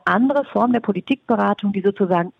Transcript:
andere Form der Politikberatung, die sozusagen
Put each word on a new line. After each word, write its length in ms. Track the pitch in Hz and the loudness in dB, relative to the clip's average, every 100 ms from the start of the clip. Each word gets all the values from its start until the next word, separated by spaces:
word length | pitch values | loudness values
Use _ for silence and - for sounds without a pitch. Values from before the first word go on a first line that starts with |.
| - | 0
andere 380 | 185 262 285 277 | 2 2 0 -2
Form 260 | 208 240 | 0 0
der 80 | 240 | 0
Politikberatung, 920 | 214 196 - 269 - 220 202 208 202 | 0 -4 -4 -6 -2 0 0 0 -2
die 100 | 196 | 0
sozusagen 500 | 190 196 190 180 175 - | -2 0 0 0 -2 0